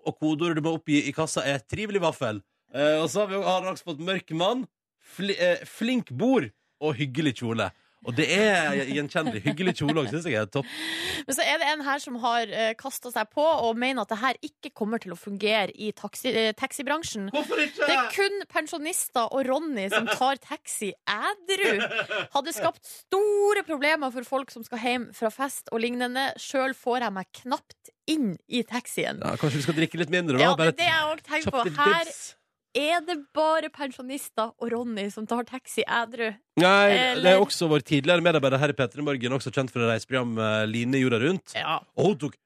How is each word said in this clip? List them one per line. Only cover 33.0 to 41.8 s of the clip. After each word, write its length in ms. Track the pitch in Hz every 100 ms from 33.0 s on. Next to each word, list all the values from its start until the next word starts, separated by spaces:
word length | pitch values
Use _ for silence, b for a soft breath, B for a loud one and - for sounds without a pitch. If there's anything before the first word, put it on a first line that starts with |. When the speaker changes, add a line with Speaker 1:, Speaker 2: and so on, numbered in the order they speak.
| 311
Speaker 2:
det 100 | 339 277
bare 360 | - 311 320 311
pensjonister 800 | - 277 247 254 277 - - 226 -
og 120 | 233
Ronny 360 | 233 240 220 208
som 160 | 202 220
tar 200 | 233 233
taxi 360 | - - - -
ædru. 460 | 233 233 233 226 208 _ -
Speaker 1:
Nei, 320 | 180 196 202
Speaker 2:
Eller 320 | 214 254 247
Speaker 1:
det 80 | 175
er 60 | 190
også 260 | 202 - 170
vår 120 | 151
tidligere 380 | - 147 135 175
medarbeider 360 | 165 160 131 131
her 100 | 147
i 40 | 135
P 100 | 123
tre 140 | 131
Morgen, 300 | 147 139 120
også 200 | 131 127
kjent 200 | 120 131
fra 160 | - 117
Reisprogram, 480 | 113 - 131 120 113
eh, 280 | 110 107 110
Line 320 | 110 120 135
Jorda 200 | 127 117
Rundt. 340 | 131 185 - -
Speaker 2:
Ja. 240 | 151 160